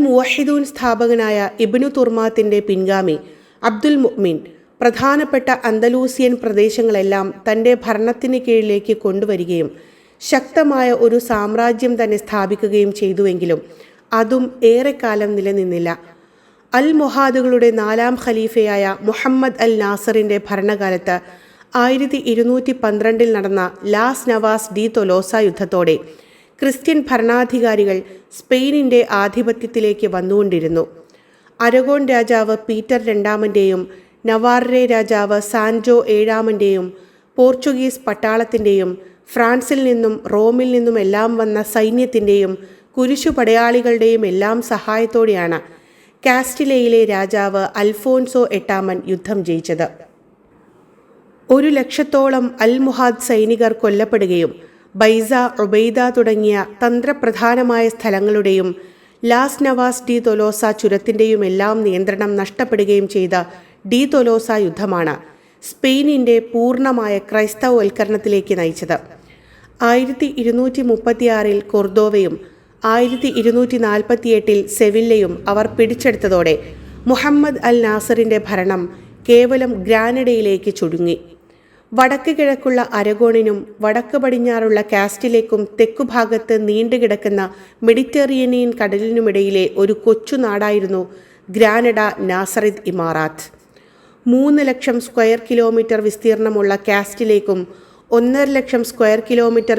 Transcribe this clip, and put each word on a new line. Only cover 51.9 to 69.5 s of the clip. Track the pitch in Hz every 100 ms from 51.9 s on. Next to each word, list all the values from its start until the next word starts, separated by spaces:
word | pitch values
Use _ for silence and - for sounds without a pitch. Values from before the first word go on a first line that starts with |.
| - 294 277 269 262 247 247
അൽ | 226 254 262
മുഹാദ് | 247 247 233 -
സൈനികർ | 220 214 226 226 226
കൊല്ലപ്പെടുകയും | 214 202 214 214 190 175 156 - - _ _ 190
ബൈസ, | 220 226 220 254 247 233
ഉബൈദ | 202 214 226 226 247 247
തുടങ്ങിയ | 220 214 208 202 - -
തന്ത്രപ്രധാനമായ | 240 240 254 277 233 220 233 247 240 233 226
സ്ഥലങ്ങളുടെയും | 226 220 196 202 208 196 190 185 175 - - _ _ 233
ലാസ് | 240 277 277 277
നവാസ് | 247 247 247 -
ഡി | 240 233
തൊലോസ | 214 214 214 220 214
ചുരത്തിന്റെയുമെല്ലാം | 208 196 208 214 220 214 190 190 202 220 208
നിയന്ത്രണം | 185 190 196 208 202
നഷ്ടപ്പെടുകയും | 196 - 247 208 202 202 196
ചെയ്ത | 202 180 185 170 - - _ 196
ഡി | 240 277
തൊലോസ | 285 240 226 226 214 185
യുദ്ധമാണ് | 160 202 180 160 147 - - _ _ -
സ്പെയിനിന്റെ | - 269 269 294 277 240 233 233
പൂർണ്ണമായ | 233 240 254 269 240 214 196 202
ക്രൈസ്തവവൽക്കരണത്തിലേക്ക് | 214 214 - 254 240 196 196 202 214 208 202 196 180
നയിച്ചത്. | 165 160 170 160 - - - - _